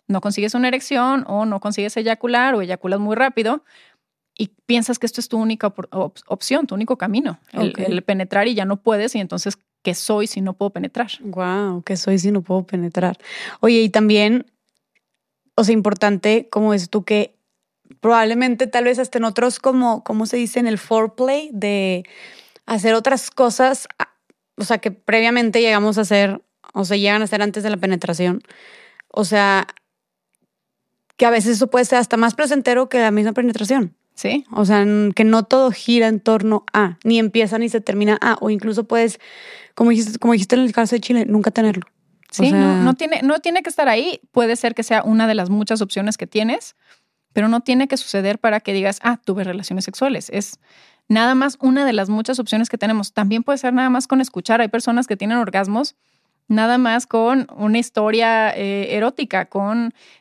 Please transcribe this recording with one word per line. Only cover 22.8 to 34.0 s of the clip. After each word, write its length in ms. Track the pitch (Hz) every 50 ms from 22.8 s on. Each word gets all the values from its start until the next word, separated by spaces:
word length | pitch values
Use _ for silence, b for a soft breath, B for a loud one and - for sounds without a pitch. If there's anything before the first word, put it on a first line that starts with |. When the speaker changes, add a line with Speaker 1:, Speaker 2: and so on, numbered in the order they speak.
| 180 226 220
Speaker 2:
otras 360 | 226 220 277 269 - - -
cosas, 560 | - - 254 240 - - 254 262 277 - - - - -
a-, 100 | - - _ _ _ _ _ _ _ _ _ -
o 60 | 208
sea, 140 | - 233 220
que 140 | - 220
previamente 680 | 190 - _ - 208 226 226 233 240 247 233 226 190 240
llegamos 360 | 233 226 214 208 208 214 208 214
a 40 |
hacer, 400 | 214 175 214 202 202 196 196 - - _ _ _ _ - _
o 120 | - 196
se 140 | 175 202 202
llegan 220 | 202 202 208 214
a 40 | 220
hacer 160 | 202 214 208
antes 220 | 208 208 185 214 202
de 60 | 220
la 60 | 208 180
penetración. 640 | 185 190 185 170 - - 170 156 180 180 175 226 B B B B B B B B B B B B B _
O 160 | - - 208
sea, 420 | 165 208 208 202 196 196 196 - - - - _ _ _ _ _ _ _ _ _ _ _ _ _ _ _ _ _ _ _ _ _ _ _ _ _ _ _
que 100 | - 247
a 40 | 233
veces 240 | 233 226 196 233 233 202
eso 100 | 262 -
puede 180 | - 247 254
ser 120 | - 262 247
hasta 200 | 240 - 233 226
más 180 | 233 233 -
placentero 540 | - 302 262 294 277 - 247 247 254 262 254
que 100 | - 247
la 120 | 226 220
misma 220 | 208 214 208 226 202
penetración. 640 | 247 247 240 220 - 214 196 262 269 214 170 - _